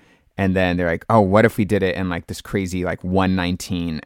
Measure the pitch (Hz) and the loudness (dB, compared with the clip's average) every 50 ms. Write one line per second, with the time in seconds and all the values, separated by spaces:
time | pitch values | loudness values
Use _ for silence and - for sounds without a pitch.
0 | _ _ _ _ _ _ _ - 98 95 92 95 92 90 87 87 87 85 82 82 | _ _ _ _ _ _ _ -2 0 0 2 2 2 2 0 0 0 0 -2 -2
1 | - _ 113 113 104 92 95 107 113 110 - - 107 85 107 98 95 92 - - | -2 _ 4 4 4 6 4 4 4 4 2 0 0 0 0 0 2 0 0 -2
2 | 95 90 85 85 - - 95 - - - - 104 95 90 87 90 87 87 85 - | -2 -4 -4 -6 -8 -10 -14 -14 -12 -6 -4 -4 -4 -2 -4 -4 -4 -4 -6 -6
3 | - 90 92 95 95 92 92 92 87 87 92 90 - - 98 87 87 85 80 73 | -4 -2 0 2 2 2 2 0 0 -2 -2 -4 -4 -6 -6 -4 -4 -4 -6 -8
4 | - | -8